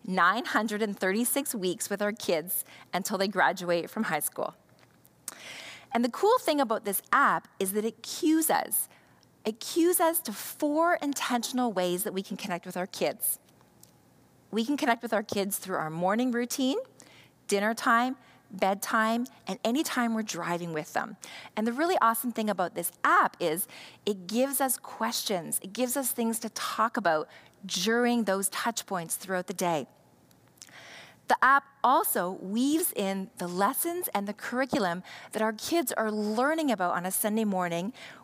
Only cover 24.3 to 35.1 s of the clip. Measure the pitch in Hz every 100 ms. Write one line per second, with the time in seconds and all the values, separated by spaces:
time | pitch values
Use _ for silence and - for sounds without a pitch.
24.3 | 220 269 269 269 254 - - 226 233 -
25.3 | 190 156 - 196 214 247 269 254 - 226
26.3 | 220 220 - - - 226 - 185 156 -
27.3 | - - - 190 - 185 233 240 240 202
28.3 | 196 196 - 240 226 - 190 165 - 180
29.3 | 185 180 185 180 160 123 _ _ _ _
30.3 | _ _ _ - - - - - - -
31.3 | 190 247 277 - _ 240 294 - 226 180
32.3 | 190 185 214 269 311 349 - 196 196 190
33.3 | - 175 175 196 277 339 349 - 202 202
34.3 | 208 - 240 262 302 190 175 -